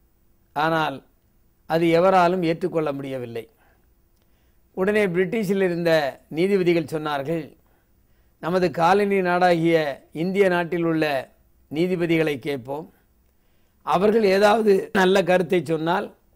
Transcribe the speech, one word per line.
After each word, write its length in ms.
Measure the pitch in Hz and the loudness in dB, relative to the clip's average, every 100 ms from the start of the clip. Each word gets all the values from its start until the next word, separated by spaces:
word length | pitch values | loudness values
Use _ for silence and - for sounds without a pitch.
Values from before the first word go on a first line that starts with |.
| _ _ _ _ _ 143 | _ _ _ _ _ -4
ஆனால் 420 | 160 165 151 135 - _ _ _ _ _ _ | 0 0 -2 -6 -16 _ _ _ _ _ _
அது 180 | 165 170 165 | 0 2 4
எவராலும் 440 | 185 185 175 185 165 | 4 4 2 2 -2
ஏற்றுக்கொள்ள 420 | 165 180 160 156 139 | -2 -4 -4 -4 -6
முடியவில்லை. 480 | 139 131 120 117 - _ _ _ _ _ _ _ _ _ _ _ _ - | -8 -10 -8 -12 -14 _ _ _ _ _ _ _ _ _ _ _ _ -4
உடனே 280 | 185 214 202 170 | -2 0 0 0
பிரிட்டிஷில் 500 | 185 226 190 196 185 | -2 -2 -2 0 0
இருந்த 240 | 170 170 160 139 - _ 147 | 0 0 0 0 -6 _ -4
நீதிபதிகள் 520 | 190 202 180 170 156 160 | 0 2 2 0 -2 -6
சொன்னார்கள், 500 | 151 143 139 165 139 - _ _ _ _ _ _ _ _ | -4 -6 -4 -6 -8 -16 _ _ _ _ _ _ _ _
"நமது 260 | 160 180 180 170 | -4 -2 -2 0
காலனி 400 | 165 202 202 196 180 | 2 2 2 0 0
நாடாகிய 580 | 175 180 170 165 165 147 131 - 151 175 | 2 2 2 2 2 0 -6 -12 -6 -4
இந்திய 200 | 190 190 175 | 2 2 2
நாட்டில் 300 | 170 175 165 | -2 -2 -2
உள்ள 140 | 160 151 135 120 _ _ _ _ | 0 -2 -2 -6 _ _ _ _
நீதிபதிகளை 680 | 139 180 180 170 165 156 139 156 | -4 -2 -2 0 0 0 -2 -6
கேட்போம், 380 | 139 120 143 175 _ _ _ _ _ _ _ _ _ - | -8 -8 -12 -12 _ _ _ _ _ _ _ _ _ -2
அவர்கள் 400 | 165 208 226 202 190 | 0 2 2 4 4
ஏதாவது 380 | 208 226 220 190 156 202 | 4 4 4 2 0 0
நல்ல 180 | 185 196 175 | 2 2 2
கருத்தை 300 | 180 160 180 | 0 2 -2
சொன்னால் 480 | 160 160 160 185 220 - _ | -2 -4 -2 -4 -6 -14 _